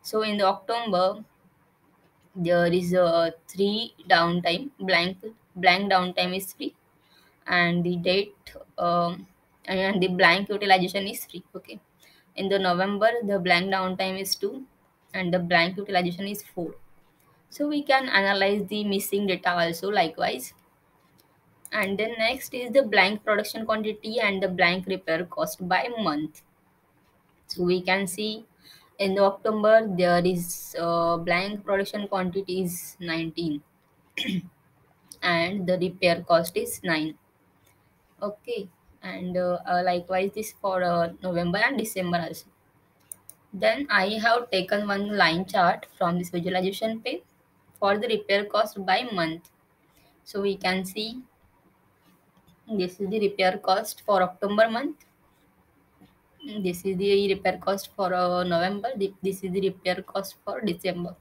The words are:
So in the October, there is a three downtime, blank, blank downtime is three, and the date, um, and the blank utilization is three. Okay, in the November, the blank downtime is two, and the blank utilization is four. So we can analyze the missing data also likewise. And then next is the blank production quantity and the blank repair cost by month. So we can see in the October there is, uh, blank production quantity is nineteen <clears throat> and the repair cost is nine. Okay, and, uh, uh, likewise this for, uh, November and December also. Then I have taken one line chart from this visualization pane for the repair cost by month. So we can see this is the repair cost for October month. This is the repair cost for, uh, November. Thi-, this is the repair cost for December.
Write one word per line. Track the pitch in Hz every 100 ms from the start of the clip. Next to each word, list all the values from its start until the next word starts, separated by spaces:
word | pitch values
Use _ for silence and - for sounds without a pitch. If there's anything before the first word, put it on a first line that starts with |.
So | - 214
in | 220 202
the | 190
October, | 196 - 233 233 180 185 214 - _ _ _ _ _ _ _ _ _ _ 185
there | 170 175 175
is | 180 175
a | 180 175 165 165 165 -
three | 180 202 214 233 _ 180
downtime, | 175 170 175 175 170 285 _
blank, | 190 170 175 190 220 - _ 180
blank | 180 185 202
downtime | 190 180 180 180 185
is | 190
three, | - 294 _ _ _ _ _ _ _ -
and | 180 175 175
the | 175 180
date, | 180 190 202 - - - - -
um, | 175 175 170 175 196 _ _ _
and | - 190 190 196
the | 185
blank | 180 175 180 196
utilization | 202 202 185 180 196 196
is | 240
three. | - 175 - 185
Okay, | 190 214 _ _ _ _ _ -
in | 190
the | 196
November, | 185 175 190 202 220 233
the | 208 196
blank | 180 175 196
downtime | 190 185 185 190 190
is | 190 -
two, | 202 269 - _ _ _ _
and | 185 180
the | 180
blank | 175 170 170 190
utilization | 196 185 180 175 196
is | 208 -
four. | - 160 - - - _ _ _ _ _
So | - 294
we | 294
can | 294 269 262
analyze | 196 196 202 196 208 190
the | 214
missing | 208 196 - 202 202
data | 175 180
also | 175 170 170 196
likewise. | 208 165 - - 127 - _ _ _ _ _ _ _ _ _ _ _ -
And | 160 196 196
then | 220 233
next | 226 262 -
is | 254 247
the | 269
blank | 220 202 190 214
production | - 208 214 226
quantity | 220 220 214 208 220 233
and | 214 196
the | 190
blank | 180 175 185 185
repair | 185 - 160
cost | 175 - 160 - 180
by | 180 240 233
month. | 190 147 156 - _ _ _ _ _ _ _ _ _ _ _
So | -
we | 175 180
can | 180 190 190
see | - 214 214 - _ - - _ -
in | 196
the | 196
October | 196 196 226 214 208 226 220
there | 180 180 175 175
is, | 180 175 - - -
uh, | 170 170 170 170
blank | 170 175 196 208
production | 202 196 196 208 202
quantity | 190 185 190 196 185
is | 180 175 - -
nineteen | 170 165 165 160 170 147 _ _ _ _ _ -
<clears throat> | - 185 - _ _ _ _ _ _ -
and | 180 170 175 202
the | 180 180
repair | 180 - 180 170
cost | 175 170 170 214
is | 240 -
nine. | 185 156 220 302 _ _ _ _ _ _ _ _ _ _
Okay, | 208 202 - 233 190 _ _ _
and, | 190 185 180 180
uh, | 180 175
uh, | - 180
likewise | 185 180 175 185 196
this | 214 214 -
for, | 202 185
uh, | 180 170 170 -
November | 185 170 175 196
and | 240 277
December | 220 190 180 170
also. | 165 160 - _ _ _ _ _ _ - - - _
Then | 196 214 247 285
I | 208 190 220
have | 226 240 240
taken | 190 180 202 208
one | 202 202 208
line | 170 165
chart | 185 208 175 - - -
from | 175 180
this | 175
visualization | 175 175 185 185 196 220 226
pane | 247 330 _ _ _ _ _ _
for | 202 208
the | 233
repair | 208 - 202
cost | 202 208 214 202
by | 185 190 247
month. | 196 160 165 - _ _ _ _ _ _ _
So | - 202
we | 202 190
can | 185 190
see | 185 214 220 254 - _ _ _ _ _ _ _ _ _ _ _ _ _ -
this | 214 180 -
is | 196
the | 214
repair | 202 - 185 196
cost | - 190 220 - -
for | 190
October | 180 - 202 208 226
month. | 233 294 - _ _ _ _ _ _ _ _ _ _ - _ _ _ 294 214
This | 185 175
is | 196 185
the | 202 202 202
repair | 190 185 180
cost | - 196 - -
for, | 185
uh, | 180 180 180
November. | 180 170 185 202 226 254
Thi-, | 196 -
this | 190 190
is | 190
the | 185
repair | 185 180 185 180
cost | 190 196 190 -
for | - 240
December. | 214 175 185 175 175 -